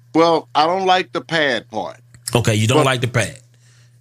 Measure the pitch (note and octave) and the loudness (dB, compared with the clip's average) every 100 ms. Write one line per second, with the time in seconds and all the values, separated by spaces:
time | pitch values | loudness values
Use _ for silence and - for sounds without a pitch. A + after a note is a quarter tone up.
0 | _ D#3 E3 D#3+ - D3 D#3+ F#3+ F#3 F#3 | _ 2 2 2 0 0 0 0 0 0
1 | F3 E3+ B2 D#3+ C#3+ A2+ - G#2+ E2 - | 0 -8 -4 -2 0 -2 -6 -10 -10 -12
2 | _ - - A#2+ A2 G#2+ A2 D#3 C#3 B2+ | _ -18 -4 -2 0 0 2 2 2 0
3 | A#2+ A#2+ F2+ - _ _ _ _ _ _ | -2 -4 -4 -8 _ _ _ _ _ _